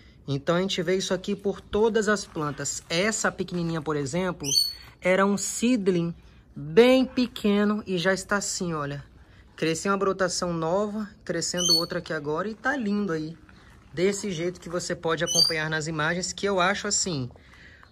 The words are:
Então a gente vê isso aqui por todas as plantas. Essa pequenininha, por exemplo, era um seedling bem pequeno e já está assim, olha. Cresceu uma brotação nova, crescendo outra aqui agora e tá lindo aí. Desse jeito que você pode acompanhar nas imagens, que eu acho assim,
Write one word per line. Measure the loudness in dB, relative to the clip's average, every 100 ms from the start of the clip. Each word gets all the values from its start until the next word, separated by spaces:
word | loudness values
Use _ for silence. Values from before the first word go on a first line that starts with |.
| -20 -16 -6
Então | -4 0
a | 0
gente | 0 -2
vê | 0 0
isso | 0
aqui | -4 -2
por | -4 -4 -6
todas | -4 2 2 2 2
as | 0
plantas. | -2 -6 -4 -4 -6 -8 -2
Essa | 0 0 0 -2
pequenininha, | -2 -6 -2 -2 -2
por | -2 -2
exemplo, | 0 -2 -2 -4 -2 0 0 -6 -18 -4
era | 2 4 4
um | 2
seedling | -2 0 2 4 4 2 0 -4 -16 -20 -20
bem | -14 2 6 8 8
pequeno | 4 0 -2 0 2 4 2 0 -2
e | 0
já | 2
está | 0 0 -2
assim, | -2 -4 -4
olha. | -4 -6 -8 -12 -20 -20 -20 -18 -4
Cresceu | -2 0 0
uma | 2
brotação | 2 2 0 0 -2
nova, | -2 0 0 0 -4 -8 -12
crescendo | -6 -4 -2 0 2 2
outra | 2 -6
aqui | -6
agora | -6 -4 -4 -4
e |
tá | -4 -4 -2
lindo | 0 0 0
aí. | -4 -6 -12 -20 -20 -20 -20 -12
Desse | 0 0 0 -6
jeito | -4 -6 -6
que | -8
você | -6 -6
pode | -4 -2 -2
acompanhar | 0 2 2 2 -2
nas | -2 -2
imagens, | -2 0 0 -4
que | -2 0
eu | 4
acho | 2 2 0
assim, | -2 0 -2 -4 -10 -20 -20 -20 -20 -14